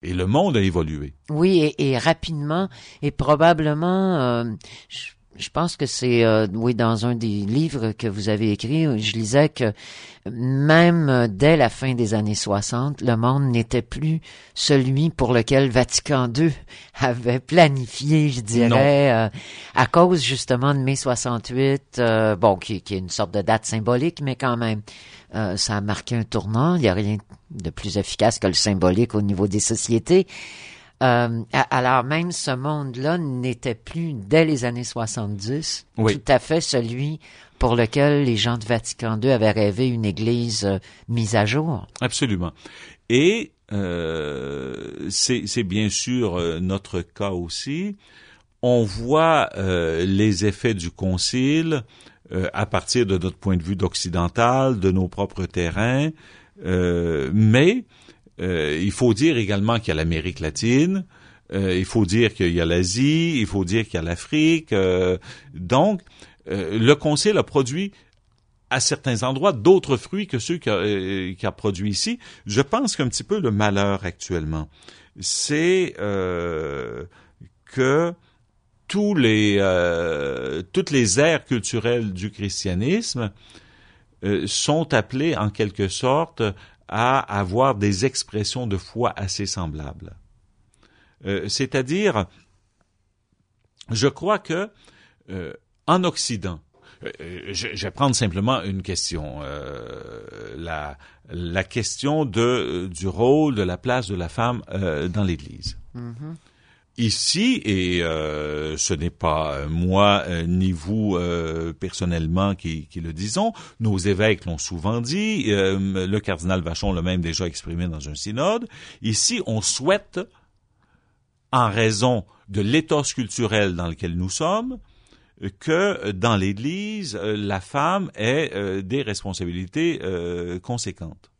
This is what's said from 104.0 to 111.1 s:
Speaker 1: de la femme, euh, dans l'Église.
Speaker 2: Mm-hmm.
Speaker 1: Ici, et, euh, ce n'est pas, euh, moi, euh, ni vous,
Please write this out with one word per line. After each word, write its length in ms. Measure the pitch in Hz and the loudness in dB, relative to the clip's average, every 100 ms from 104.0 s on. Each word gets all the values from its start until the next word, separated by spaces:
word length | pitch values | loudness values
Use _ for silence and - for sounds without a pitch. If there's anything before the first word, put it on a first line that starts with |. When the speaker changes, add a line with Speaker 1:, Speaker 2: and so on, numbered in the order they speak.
| 110 | -2
Speaker 1:
de 80 | 95 | -6
la 140 | 85 | -6
femme, 320 | - 117 117 - | -2 -2 -2 -6
euh, 340 | 95 95 76 87 | -4 -2 -2 -2
dans 160 | 87 | 0
l'Église. 540 | 98 78 69 - - - - 120 | 0 -2 -6 -12 -12 -12 -14 -14
Speaker 2:
Mm-hmm. 400 | 120 117 151 165 _ _ _ _ _ - | -14 -12 -14 -16 _ _ _ _ _ -2
Speaker 1:
Ici, 640 | 113 - - 160 240 254 | 0 0 -2 0 2 0
et, 400 | 107 95 90 87 | 0 0 2 0
euh, 720 | 85 80 78 76 76 76 76 76 | 0 -2 -4 -4 -4 -4 -4 -4
ce 180 | - | -2
n'est 160 | 85 85 | -2 -4
pas, 440 | - 82 76 78 69 | -2 -2 0 -2 -4
euh, 140 | 73 | -4
moi, 540 | 80 90 92 101 101 80 | -2 2 4 6 4 0
euh, 160 | 87 | -4
ni 300 | 85 90 95 | 0 2 2
vous, 420 | 87 80 110 107 | -2 -4 -2 0